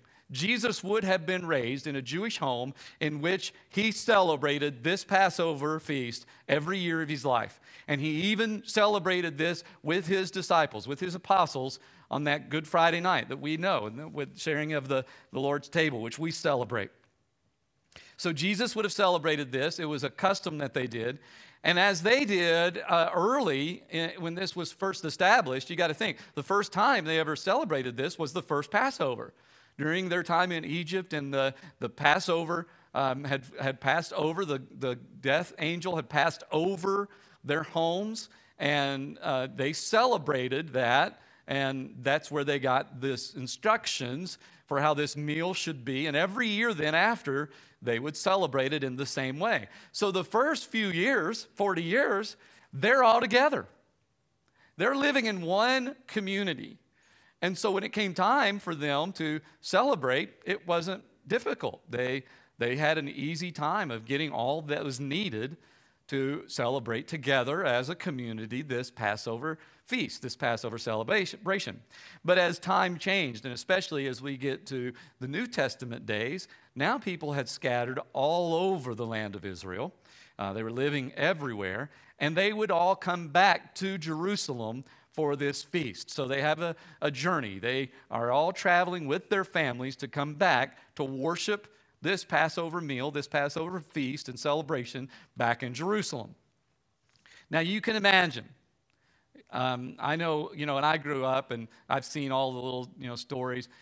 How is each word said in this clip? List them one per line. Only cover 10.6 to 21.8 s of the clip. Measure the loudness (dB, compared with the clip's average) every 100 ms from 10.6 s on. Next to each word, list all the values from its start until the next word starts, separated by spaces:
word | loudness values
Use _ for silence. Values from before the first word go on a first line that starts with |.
| 4 0 -8
with | -6
his | -6 -4
apostles, | 2 4 4 0 -6 -8 -18 -18 -6
on | -2
that | 2 0 0
Good | -4 0
Friday | 4 6 4
night | 2 2 0
that | -4
we | -4 -2
know, | 0 0 -2
and | -8 -10
with | -8 -8 -6
sharing | -2 0 0
of | -2 0
the, | -2 -2 -12 -10
the | -2
Lord's | 0 0 0
table, | 2 2 0
which | -6 -4
we | -6
celebrate. | -2 0 2 0 -4 -4 _ _ _ _ _ _ _ _ _ _ -20 -20 -6
So | -4
Jesus | 0 0 0 0 0
would | -2
have |
celebrated | 4 4 4 2 0 0
this. | 0 -2 -2
It | -4
was | -4 -4
a |
custom | 0 0 0 -4 -6
that | -4
they | -4 -4
did. | -4 -4 -6 -14 -20 -20 -6 0
And |
as | 4